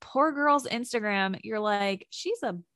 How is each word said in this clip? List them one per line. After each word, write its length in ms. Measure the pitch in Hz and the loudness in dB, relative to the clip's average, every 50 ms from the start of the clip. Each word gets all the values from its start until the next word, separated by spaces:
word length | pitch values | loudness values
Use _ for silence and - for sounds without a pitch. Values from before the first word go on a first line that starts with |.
poor 320 | - - - 262 294 320 | -12 -2 2 2 2 2
girl's 340 | 285 285 285 294 285 285 254 | 2 2 4 4 4 4 2
Instagram, 720 | - - 233 247 - - 233 214 214 202 196 190 190 190 - - | 0 -4 -4 -4 -2 -2 -2 0 0 2 2 2 0 -2 -4 -6
you're 160 | 220 220 214 | -4 -4 -2
like, 480 | 214 214 208 202 202 196 196 196 - _ | 0 0 0 2 0 0 -2 -4 -6 _
"She's 320 | - - - 349 466 466 | -12 -8 -4 -4 -4 -2
a 160 | - 226 180 175 175 _ _ | -2 -4 -4 -6 -10 _ _